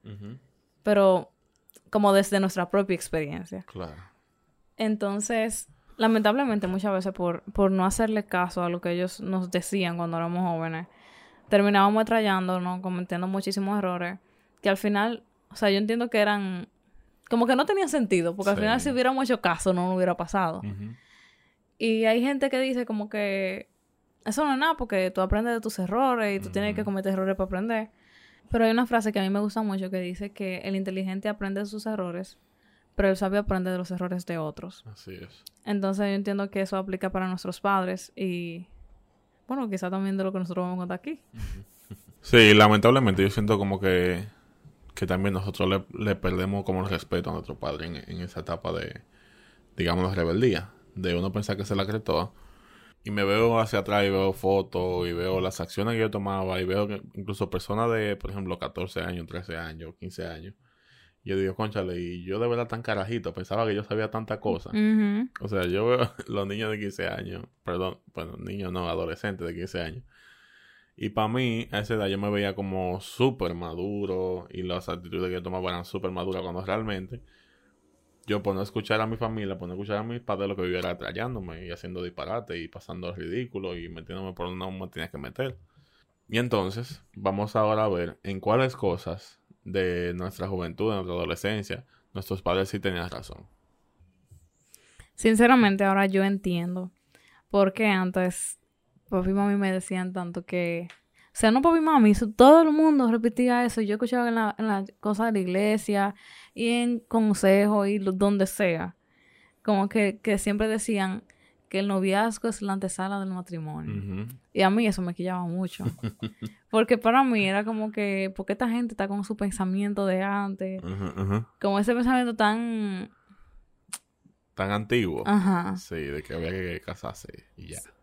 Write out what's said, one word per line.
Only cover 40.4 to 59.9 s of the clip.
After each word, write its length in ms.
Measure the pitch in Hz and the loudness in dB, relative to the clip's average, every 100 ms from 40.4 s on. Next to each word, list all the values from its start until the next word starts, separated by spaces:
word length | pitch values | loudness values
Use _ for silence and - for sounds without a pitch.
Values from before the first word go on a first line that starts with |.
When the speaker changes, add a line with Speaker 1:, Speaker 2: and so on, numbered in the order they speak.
Speaker 2:
nosotros 240 | 180 180 | -4 -4
vamos 140 | 180 180 | -4 -4
a 20 | |
contar 180 | 180 180 | -6 -8
aquí. 220 | 294 320 _ | -8 -12 _
Speaker 1:
Ujú. 300 | 113 - 98 - _ - | -10 -8 -10 -14 _ -20
<laughs> 180 | - - - | -20 -20 -20
Sí, 320 | - 120 107 | 6 10 12
lamentablemente 680 | 104 107 107 113 135 117 95 | 12 10 10 8 6 4 4
yo 80 | 98 | 2
siento 260 | 104 107 107 | 2 2 2
como 200 | 98 95 | 2 0
que, 440 | 95 90 90 87 104 - _ _ - _ - | 2 4 2 0 -6 -16 _ _ -20 _ -20
que 120 | - 90 | -8 -2
también 260 | 92 98 | 0 0
nosotros 340 | 95 98 - 95 | 0 -4 0 2
le, 160 | 95 - - | 2 -2 -4
le 120 | 104 98 | -2 0
perdemos 480 | 113 92 95 101 | -2 -2 -2 -2
como 180 | 95 92 | -2 -2
el 60 | 95 | -2
respeto 400 | 90 - 90 85 | -4 -2 -4 -4
a 20 | |
nuestro 200 | 82 - - | -8 -10 -8
padre 280 | - 78 82 | -8 -6 -8
en, 100 | 80 | -12
en 240 | - 87 | -12 -10
esa 180 | 87 82 | -10 -10
etapa 320 | 82 85 87 | -8 -8 -6
de, 300 | 85 - - _ _ _ _ _ _ _ - | -6 -8 -12 _ _ _ _ _ _ _ -4
digamos, 340 | 87 87 92 | 0 2 0
de 60 | 95 | 0
rebeldía, 540 | 82 90 127 87 - - - - | 0 2 2 2 -4 -20 -16 -6
de 200 | 92 87 | -2 -2
uno 160 | 95 | -2
pensar 240 | 104 104 101 | -4 -4 -6
que 80 | |
se 120 | 98 98 | -2 -2
la 100 | 98 | -2
cree 140 | 110 | -4
toda. 320 | - 80 95 - - - - - - _ | 0 -2 -2 -10 -20 -20 -20 -20 -20 _
Y 80 | - | -6
me 100 | 104 | -2
veo 380 | 98 104 117 117 | 2 4 4 4
hacia 180 | 110 107 | 2 0
atrás 260 | 98 104 | 2 2
y 60 | 98 | 4
veo 220 | 98 95 | 4 2
fotos 760 | 92 95 98 92 90 90 90 87 | 2 2 2 2 -2 -2 -2 -2
y 40 | |
veo 280 | 85 90 92 | -2 0 0
las 200 | 92 - | -2 -4
acciones 340 | 87 - 107 | -8 -4 -2
que 60 | 117 | 0
yo 100 | 110 | 0
tomaba 500 | 104 98 98 95 92 | 0 -2 -2 -2 -2
y 40 | |
veo 240 | 92 98 104 | 0 0 -2
que 120 | 101 - | -6 -10
incluso 340 | - 98 98 101 | -12 -8 -4 -4
personas 400 | 92 - 107 117 | -4 -4 -2 0
de, 240 | 113 104 98 | 0 0 -4
por 140 | - | -6
ejemplo, 260 | 101 92 90 | -6 -6 -6
catorce 420 | - - 92 87 | -8 -6 -6 -6
años, 240 | 87 90 82 | -6 -6 -8
trece 280 | 87 90 82 | -12 -10 -10
años, 380 | 82 80 80 | -10 -12 -16